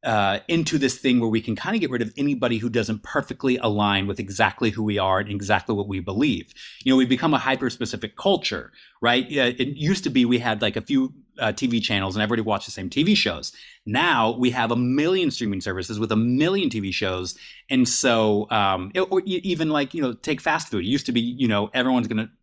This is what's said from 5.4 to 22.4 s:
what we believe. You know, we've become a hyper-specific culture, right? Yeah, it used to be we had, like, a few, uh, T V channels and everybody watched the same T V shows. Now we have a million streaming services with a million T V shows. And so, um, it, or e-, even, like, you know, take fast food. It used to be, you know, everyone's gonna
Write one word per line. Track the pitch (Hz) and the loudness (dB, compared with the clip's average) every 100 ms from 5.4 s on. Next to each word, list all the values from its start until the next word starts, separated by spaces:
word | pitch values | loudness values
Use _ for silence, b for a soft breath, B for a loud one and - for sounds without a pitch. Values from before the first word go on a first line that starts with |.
| 98 101 - | 0 0 0
what | 104 101 | -4 -2
we | 95 | -6
believe. | 87 95 147 92 - - B B | -4 0 0 0 -6 -20 B B
You | 131 | 2
know, | 131 | 4
we've | 127 | 4
become | 127 165 | 2 2
a | 143 | 0
hyper-specific | 135 131 135 - 113 - 107 - | 0 0 -2 -4 -8 -6 -10 -4
culture, | 190 196 - 92 58 b b b | 0 0 0 -6 -10 b b b
right? | 117 123 131 | 2 2 0
Yeah, | 139 123 | 0 0
it | 123 131 | 0 -4
used | 147 151 190 | -2 -2 0
to | - | 2
be | 127 | 2
we | 120 123 | 4 2
had, | 120 107 | 0 -2
like, | 107 101 | -2 -2
a | |
few, | - 139 131 - _ - | 0 0 0 -6 _ -4
uh, | 117 | -4
T | 104 131 | 0 0
V | 117 | 0
channels | 104 104 95 98 | 0 -2 0 -2
and | |
everybody | 107 117 | 0 0
watched | 107 101 - | 0 -2 -4
the | |
same | - 98 | -10 -6
T | 135 | 0
V | 165 208 | 2 2
shows. | - 80 - B B B - | 2 -2 -10 B B B -4
Now | 120 175 135 113 117 | 0 2 2 2 2
we | 127 | 0
have | 123 117 | 2 0
a | 120 | 2
million | 123 135 160 190 165 | 2 2 2 2 0
streaming | - 113 98 | -2 -4 -4
services | 101 95 90 107 | -4 -6 -6 -4
with | 110 | 0
a | 107 | 2
million | 117 127 160 196 160 | 2 2 2 2 0
T | 117 | -2
V | 98 | -4
shows. | 90 98 92 90 - B B B | -2 -2 -2 -6 -10 B B B
And | 131 123 | 2 2
so, | - 131 117 107 104 104 | 2 2 4 4 2 0
um, | 110 98 95 92 | 0 2 0 -2
it, | 185 | -2
or | 185 185 190 | 0 0 0
e-, | 180 | -4
even, | 190 165 160 | -2 -2 0
like, | 151 139 165 | 0 -2 -2
you | |
know, | 135 | -4
take | 117 - 151 | -4 -4 -2
fast | - 156 - | 0 -2 -2
food. | 104 90 | -4 -2
It | |
used | 139 - | -2 0
to | |
be, | 120 | -2
you | 117 123 123 | -2 -2 0
know, | 104 104 | 2 0
everyone's | 131 127 127 104 | 0 2 2 0
gonna | 110 113 _ | -2 -4 _